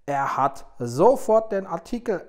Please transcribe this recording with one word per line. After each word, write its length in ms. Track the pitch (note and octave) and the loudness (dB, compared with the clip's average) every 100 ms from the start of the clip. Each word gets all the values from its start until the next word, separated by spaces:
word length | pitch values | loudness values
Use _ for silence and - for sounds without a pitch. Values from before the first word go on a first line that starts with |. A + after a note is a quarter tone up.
| - | -6
er 320 | C#3 C3+ - | -4 -2 0
hat 260 | C#3 - - - | 0 -2 -16 -10
sofort 760 | A#2+ B2+ G3 F#3 - A3 A3 | -4 4 6 4 4 2 2
den 140 | G3 G3 | -6 -6
Artikel 600 | E3+ - A#3+ A#3 F#3 | -8 -8 -8 -4 -6